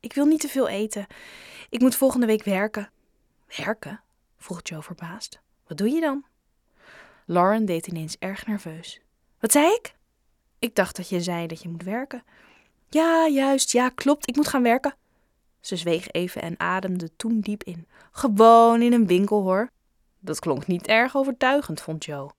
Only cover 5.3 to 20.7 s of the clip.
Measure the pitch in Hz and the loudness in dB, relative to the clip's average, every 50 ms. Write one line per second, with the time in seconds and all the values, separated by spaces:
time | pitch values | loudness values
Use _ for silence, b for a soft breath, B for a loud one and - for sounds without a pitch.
5.3 | - _ _ _ _ _ _ _ 170 143 196 226 285 330 330 302 269 285 277 _ | -18 _ _ _ _ _ _ _ -8 -4 -2 -2 -2 0 -2 -2 -4 -4 -8 _
6.3 | _ _ _ _ _ _ _ _ b b b b b b b b b b b b | _ _ _ _ _ _ _ _ b b b b b b b b b b b b
7.3 | 170 180 175 190 214 226 220 196 175 165 - - 175 165 160 156 - _ - 185 | 0 2 2 4 2 0 0 -2 -4 -4 -6 -8 -10 -10 -10 -12 -12 _ -10 -10
8.3 | 196 - - - 214 202 - 175 160 165 170 - - _ _ _ _ _ _ _ | -10 -10 -8 -8 -8 -8 -8 -12 -16 -16 -18 -18 -20 _ _ _ _ _ _ _
9.3 | _ _ - 220 - 294 294 339 415 480 _ - _ _ _ _ _ _ _ _ | _ _ -2 2 2 4 4 4 2 0 _ -10 _ _ _ _ _ _ _ _
10.3 | _ _ _ _ _ _ - 233 _ - 185 180 - - 180 - 190 175 170 180 | _ _ _ _ _ _ -8 -2 _ 0 0 0 -2 -12 -10 -4 -4 -4 -4 -4
11.3 | 175 170 170 165 165 160 - 175 170 165 170 180 208 240 269 269 - 247 _ b | -4 -6 -6 -8 -10 -12 -12 -12 -12 -10 -8 -6 -6 -6 -8 -10 -12 -16 _ b
12.3 | b b b b b b b b b b _ _ - 302 320 330 330 330 330 320 | b b b b b b b b b b _ _ 0 2 2 4 4 4 4 2
13.3 | 285 269 269 269 277 269 - - - 240 247 254 - - - 269 294 294 - - | 2 2 2 2 2 0 0 0 0 0 0 0 -4 -2 0 0 0 0 0 -6
14.3 | 240 285 294 - - 269 247 240 233 262 - 277 277 _ _ _ _ _ _ _ | -2 -2 -2 0 0 2 4 4 2 2 0 -4 -6 _ _ _ _ _ _ _
15.3 | _ _ _ _ _ _ _ - 196 175 165 170 165 165 180 - - 170 180 180 | _ _ _ _ _ _ _ -10 -8 -6 -2 -2 -2 -2 -4 -6 -6 -6 -6 -6
16.3 | - - - 165 170 - 165 175 180 190 190 185 185 180 170 165 _ _ - 220 | -6 -10 -10 -10 -6 -4 -4 -2 -2 -2 -2 -4 -4 -4 -6 -10 _ _ -4 -2
17.3 | 233 220 202 - 208 214 - - 175 165 165 b b b b b b - - 262 | -2 -2 -2 -4 -6 -8 -8 -14 -14 -14 -16 b b b b b b -2 -2 0
18.3 | 208 196 226 226 233 233 233 233 233 233 233 240 240 240 226 180 180 180 202 202 | 6 8 10 10 10 10 10 8 6 4 4 4 4 4 4 4 4 2 2 2
19.3 | 214 208 196 185 185 196 226 262 _ _ _ _ _ _ _ _ _ _ - 165 | 0 0 0 0 -2 -2 -2 -6 _ _ _ _ _ _ _ _ _ _ -10 -10
20.3 | 151 - - 170 143 131 147 - | -10 -8 -4 -4 -4 -4 -2 -4